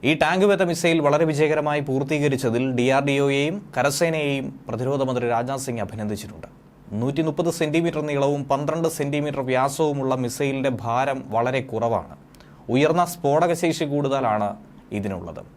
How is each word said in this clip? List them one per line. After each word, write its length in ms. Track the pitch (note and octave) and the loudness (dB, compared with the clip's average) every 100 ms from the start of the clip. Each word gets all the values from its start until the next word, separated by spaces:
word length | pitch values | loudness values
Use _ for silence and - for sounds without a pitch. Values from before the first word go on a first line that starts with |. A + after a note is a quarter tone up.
| B2+ | 2
ഈ 60 | D#3 | 2
ടാങ്ക് 240 | D#3 F#3 G3+ | 2 4 4
വേധ 120 | G3 F#3 | 4 2
മിസൈൽ 280 | E3 F3 E3 C#3+ | 2 2 4 4
വളരെ 180 | D3 D#3+ | 4 2
വിജയകരമായി 500 | D3 D3+ D#3 D3+ D3 D3 | 2 2 2 0 -2 0
പൂർത്തീകരിച്ചതിൽ 760 | C3 C#3+ D3+ D3 C3 C3 B2 C3 B2 | -2 0 0 2 2 0 0 0 2
ഡി 80 | B2 C3+ | 2 2
ആർ 60 | C#3+ | 2
ഡി 80 | C#3 | 2
ഒയെയും 320 | C#3 C#3 C#3+ G3 G3 | 2 2 0 -2 -6
കരസേനയെയും 720 | - C3+ C#3+ E3+ D#3+ C#3+ C#3 C3 - - | -2 0 2 0 0 -2 -2 -4 -10 -8
പ്രതിരോധ 340 | A2+ B2+ C#3 C3+ | -4 -2 0 0
മന്ത്രി 180 | B2 A#2+ | 0 0
രാജ്നാഥ് 300 | A#2 B2 C3+ C3+ | 0 -2 -4 -6
സിംഗ് 160 | A#2 G2 | -6 -6
അഭിനന്ദിച്ചിട്ടുണ്ട്. 640 | G#2+ G#2+ G#2 - E2 - - - - - G2+ | -6 -6 -6 -8 -14 -18 -20 -20 -20 -10 -4
നൂറ്റിമുപ്പത് 500 | B2 C#3+ D#3+ D3+ E3+ E3 | -2 0 -2 0 -2 0
സെന്റിമീറ്റർ 440 | D#3 D#3 E3+ D#3 D3+ | 0 0 0 -2 -2
നീളവും 340 | C#3+ C#3 C#3+ C#3 | 0 0 0 0
പന്ത്രണ്ട് 360 | C#3 D3 D#3+ E3 D#3+ | -2 0 0 -2 -2
സെന്റിമീറ്റർ 440 | C#3+ D3 D3 C#3 B2+ | -2 -2 -2 -4 0
വ്യാസവുമുള്ള 640 | B2+ C3+ C#3+ D#3 C#3+ C3+ C3 | 2 0 2 0 0 -2 0
മിസൈലിന്റെ 480 | B2 - C#3+ C3+ C3+ A#2+ | -2 -2 -2 0 -2 -2
ഭാരം 360 | A#2 A#2+ C3+ C3 G2+ A2 | -2 0 0 -2 -4 -2
വളരെ 260 | B2 C3 C3 | 0 -2 -4
കുറവാണ്. 440 | A2 A#2 A2 D#2 D2+ - - - - - B2+ | -2 0 0 -4 -16 -20 -20 -20 -20 0 2
ഉയർന്ന 280 | D3+ E3+ F3 | 4 4 0
സ്ഫോടകശേഷി 760 | - C#3+ D3 F3 E3+ E3+ D#3 D3+ | 0 2 4 4 2 0 0 -2
കൂടുതലാണ് 560 | C#3+ C3+ C3+ B2 G#2+ G#2 G#2 - - - G#2 | 0 0 0 2 0 0 -4 -16 -20 -8 -6
ഇതിനുള്ളത്. 440 | G2+ F#2 E2+ D#2+ - | -4 -6 -8 -12 -16